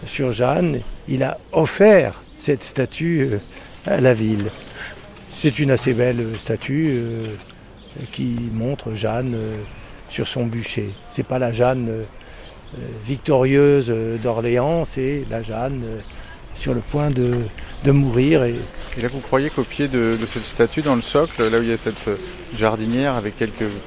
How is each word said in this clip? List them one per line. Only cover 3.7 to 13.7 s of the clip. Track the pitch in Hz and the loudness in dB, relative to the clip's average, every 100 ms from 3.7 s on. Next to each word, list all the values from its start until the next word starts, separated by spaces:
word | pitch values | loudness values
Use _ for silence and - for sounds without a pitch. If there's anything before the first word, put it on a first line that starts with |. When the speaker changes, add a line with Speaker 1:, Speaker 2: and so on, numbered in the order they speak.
| - | -10
Speaker 1:
à | - - | -2 4
la | 127 | 4
ville. | 117 110 107 101 - - - - - - - - | 4 2 0 -2 -6 -16 -14 -14 -14 -18 -20 -18
C'est | - 156 135 | 0 0 2
une | 143 | 2
assez | 131 - | 4 2
belle, | 117 123 120 | 2 2 2
euh, | 113 | -2
statue, | 110 - 113 - 139 160 | -6 -4 -4 -2 0 2
euh, | 127 117 117 113 104 - - - - - - 135 | 0 -2 -6 -6 -10 -14 -20 -20 -20 -18 -14 -12
qui | - 131 117 117 | -4 -4 -2 -4
montre | 110 120 143 - | -2 -2 -4 -6
Jeanne, | 110 107 113 131 | -4 -2 -2 -2
euh, | 117 110 107 104 - - - - | -2 -4 -6 -10 -14 -16 -18 -12
sur | - 120 | -6 -4
son | - 120 | -2 -2
bûcher. | 117 110 - 104 98 - | -4 -4 -4 -6 -8 -10
C'est | - 127 | -6 -2
pas | 131 | 0
la | 123 | 0
Jeanne, | 120 123 131 117 | 2 2 2 -2
euh, | 110 | -4
euh, | 107 - - - - - - - 120 113 107 | -8 -14 -18 -18 -18 -18 -16 -14 -12 -12 -6
victorieuse, | 135 - 139 131 139 143 | -6 2 4 6 8 8